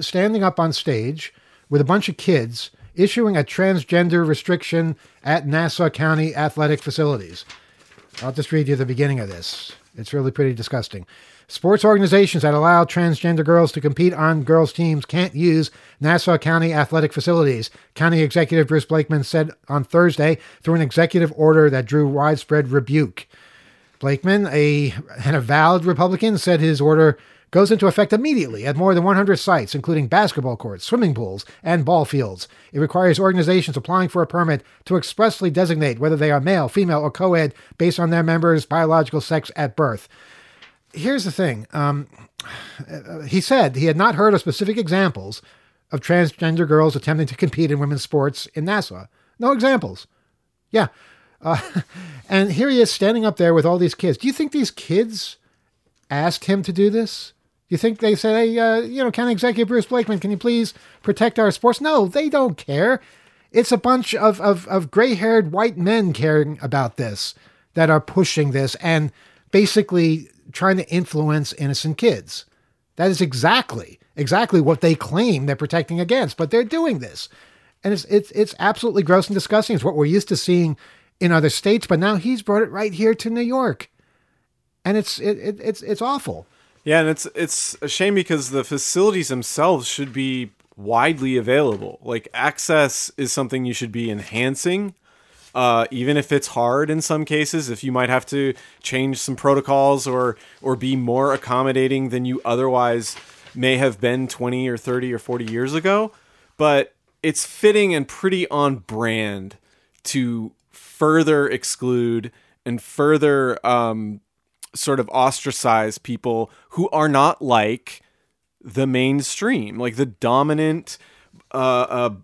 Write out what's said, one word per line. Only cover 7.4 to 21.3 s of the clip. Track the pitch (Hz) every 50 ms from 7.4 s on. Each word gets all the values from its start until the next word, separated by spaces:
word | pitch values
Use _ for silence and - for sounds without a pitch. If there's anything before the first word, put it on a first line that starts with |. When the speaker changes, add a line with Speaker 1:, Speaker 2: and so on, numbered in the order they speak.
| - - - - _ _ _ _ _ _ _ - _ _ - - 120
Speaker 1:
I'll | 131 123
just | 151 143 -
read | 160 156 147
you | 135 143
the | 127 135
beginning | 123 127 120 143 139 139 123
of | 107 98
this. | 92 85 87 - - - - - - - _ _ _
It's | 117 110 - -
really | 143 131 131
pretty | 120 - 143 131 123
disgusting. | 113 110 - 139 120 110 - - 98 87 - - - - _ _ _ _ _
"Sports | - - - 180 208 - -
organizations | 214 214 202 196 170 190 202 202 - - 160 151
that | 147 147
allow | 147 156 170 175 170 170
transgender | - - 175 170 170 156 - - 170 165 160 151
girls | 151 170 170 170 151 -
to | 156
compete | 135 151 135 - 175 180 175
on | - 156 160 160 156 131
girls' | 151 160 165 160 - -
teams | - 170 165 156 143 -
can't | - - 175 185 180 -
use | 147 175 175 156 160 151 - - - - - _ _
Nassau | 139 156 175 165 - 185 170
County | 156 - 156 165 165 165 165 160
athletic | 151 139 - 160 160 156 147 -
facilities," | 151 - 175 170 170 151 139 127 113 110 - - - _ _ _
County | - 156 170 170 160
Executive | 156 135 - 175 160 - 165 165 147
Bruce | 131 160 151 -
Blakeman | - 160 156 147 - 156 147 127
said | - - 160 156 160 - _ _ -
on | 139 147 123
Thursday | - - 170 175 175 143 - 147 156 160 - - - - _ -
through | 165 165
an | 165 156
executive | 127 - 156 170 165 - 175 165 151